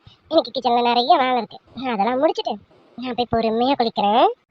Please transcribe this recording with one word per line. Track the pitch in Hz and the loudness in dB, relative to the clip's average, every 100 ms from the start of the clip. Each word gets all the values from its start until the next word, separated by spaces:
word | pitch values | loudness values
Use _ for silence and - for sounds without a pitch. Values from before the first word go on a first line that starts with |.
| - _ - | -8 _ -2
எனக்கு | 214 247 254 | 0 0 -2
கிச்சன்ல | 247 240 240 | 0 2 2
நிறைய | 240 247 339 | 2 4 2
வேலை | 254 247 | 2 0
இருக்கு, | 226 - _ - | -4 -10 _ -10
நான் | 262 220 | -6 -2
அதெல்லாம் | 202 254 | 0 0
முடிச்சிட்டு | 311 339 381 214 - _ _ - | 0 0 -4 -6 -10 _ _ -12
நான் | 254 240 | -8 -4
போய் | 240 | -2
பொறுமையா | 233 226 220 247 285 | 0 0 0 0 0
குளிக்கிறேன். | 226 - 208 220 359 494 - | -2 0 0 4 2 0 2